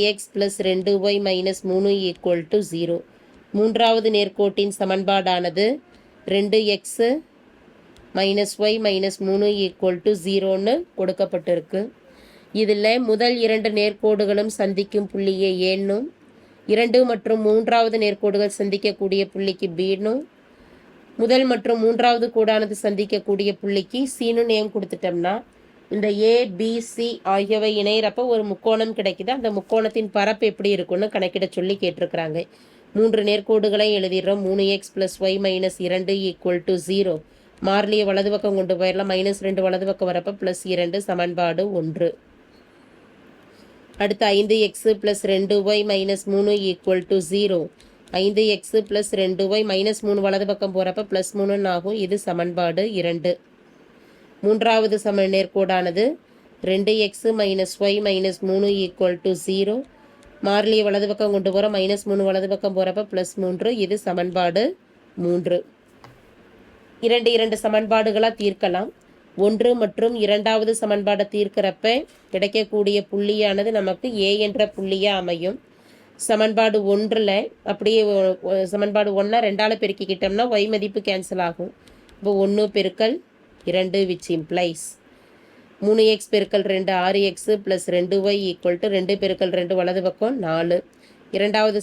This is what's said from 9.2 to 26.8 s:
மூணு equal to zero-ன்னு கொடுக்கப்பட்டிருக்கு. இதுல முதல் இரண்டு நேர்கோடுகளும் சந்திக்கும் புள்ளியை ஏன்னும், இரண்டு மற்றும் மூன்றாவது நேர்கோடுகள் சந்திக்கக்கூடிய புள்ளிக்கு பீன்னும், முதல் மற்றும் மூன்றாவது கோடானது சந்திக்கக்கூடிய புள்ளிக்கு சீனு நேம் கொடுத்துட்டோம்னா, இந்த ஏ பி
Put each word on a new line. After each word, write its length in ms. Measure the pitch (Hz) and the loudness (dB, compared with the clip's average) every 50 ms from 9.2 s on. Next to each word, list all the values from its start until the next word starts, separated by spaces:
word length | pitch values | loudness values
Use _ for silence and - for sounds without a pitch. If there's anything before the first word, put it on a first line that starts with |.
| 196 | -2
மூணு 220 | 190 196 196 208 208 208 202 196 | 0 0 2 2 2 2 0 -2
equal 300 | 180 180 - 196 185 180 175 - | -4 -2 -2 -2 0 0 0 0
to 60 | 214 214 180 160 | 0 0 0 -2
zero-ன்னு 480 | 196 196 196 185 196 190 190 196 220 254 339 349 - _ - | -2 0 0 0 0 0 0 0 0 0 0 -2 -6 _ -4
கொடுக்கப்பட்டிருக்கு. 840 | 190 185 190 - 196 190 - 175 160 180 175 170 156 - - 190 208 269 - - _ - - - - - - - - - - 208 220 | -4 -4 -2 -2 -4 -2 -2 -6 -2 -2 -2 -2 -2 -4 -6 -6 -6 -6 -10 -18 _ -20 -20 -20 -20 -20 -20 -20 -20 -8 -2 -2 0
இதுல 340 | 202 214 208 208 220 226 254 254 220 | 2 2 2 2 2 2 2 2 0
முதல் 260 | 220 208 240 240 247 240 226 | 0 2 2 0 2 2 2
இரண்டு 260 | 214 220 220 208 226 208 208 | 2 2 0 0 0 0 0
நேர்கோடுகளும் 800 | 208 214 202 - - 214 214 202 208 196 208 202 214 220 214 - | 0 0 -2 0 0 0 2 2 2 2 2 0 0 -2 -2 -2
சந்திக்கும் 460 | 202 190 196 185 202 202 - 208 208 196 - | -2 -2 0 -2 -4 -2 -2 -4 -4 -2 -4
புள்ளியை 420 | 196 196 196 190 185 196 190 190 180 185 185 | -2 -2 -2 0 0 0 0 0 0 0 0
ஏன்னும், 380 | 190 196 196 196 196 214 262 330 - _ - - _ - - _ - - - - 214 | 0 0 0 -2 -2 -2 -4 -6 -10 _ -20 -20 _ -20 -20 _ -20 -16 -2 0 2
இரண்டு 240 | 214 240 233 220 247 254 240 233 | 2 2 4 4 4 4 4 0
மற்றும் 280 | 202 - 226 226 220 214 214 | -4 0 -2 0 2 2 4
மூன்றாவது 500 | 214 220 226 226 240 233 226 226 220 220 214 | 2 4 2 2 2 4 4 2 2 0 0
நேர்கோடுகள் 540 | 208 202 208 - 208 196 202 208 202 202 - 202 | 0 0 0 -2 0 2 2 0 0 -2 -2 -2
சந்திக்கக்கூடிய 640 | 202 190 202 - 208 196 - 196 190 196 196 196 196 - | -2 -2 -2 -2 -2 -2 -2 -2 -2 0 0 -2 -2 -4
புள்ளிக்கு 360 | 190 196 196 185 185 202 185 165 165 | -4 -4 -4 -4 -4 -6 -6 -4 -4
பீன்னும், 420 | 185 190 196 190 208 214 226 269 320 - _ _ _ _ - - - - - - - - - - - - - - | -2 -2 -2 -2 -2 -2 -2 -4 -6 -10 _ _ _ _ -20 -20 -20 -20 -20 -20 -20 -20 -20 -20 -20 -16 -4 -4
முதல் 240 | 226 226 254 262 269 254 | 0 2 4 4 4 2
மற்றும் 300 | 247 226 - 240 233 233 220 | 0 0 0 0 0 2 2
மூன்றாவது 420 | 226 233 226 240 240 240 233 233 233 233 | 2 2 4 4 4 4 2 0 0 2
கோடானது 400 | 226 220 214 220 214 220 202 208 - - | 2 2 4 2 2 0 -2 -4 -4 -2
சந்திக்கக்கூடிய 680 | 208 202 190 208 202 214 202 202 - 202 196 202 202 196 - - | -2 0 0 -2 -2 -2 -4 0 -2 -2 0 0 -2 -2 -2 -4
புள்ளிக்கு 380 | 202 202 196 185 - - 254 277 262 - | -2 -2 -2 -2 -2 -4 -4 -4 -4 -4
சீனு 300 | - 240 233 233 233 233 233 | -2 -2 0 2 2 2 2
நேம் 200 | 220 214 214 214 - | 2 0 0 -2 -4
கொடுத்துட்டோம்னா, 580 | 214 190 180 - - - 185 175 175 170 180 202 233 - - _ _ _ _ _ - - _ - | -6 -6 -6 -8 -4 -4 -4 -2 0 -2 -2 -2 -4 -6 -12 _ _ _ _ _ -20 -12 _ -4
இந்த 120 | 214 208 208 202 202 214 | -2 0 0 0 2 4
ஏ 80 | 220 233 240 247 214 180 175 | 4 6 4 2 0 -2 -4
பி 100 | 220 226 226 233 | -4 -2 -2 -4